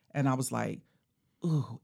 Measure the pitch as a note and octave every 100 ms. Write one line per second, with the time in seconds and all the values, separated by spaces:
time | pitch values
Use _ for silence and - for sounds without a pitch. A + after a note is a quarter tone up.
0 | _ D3 C#3 C3 B2+ A#2+ A2+ - - _
1 | _ _ _ _ E3+ D3+ A#2+ A#2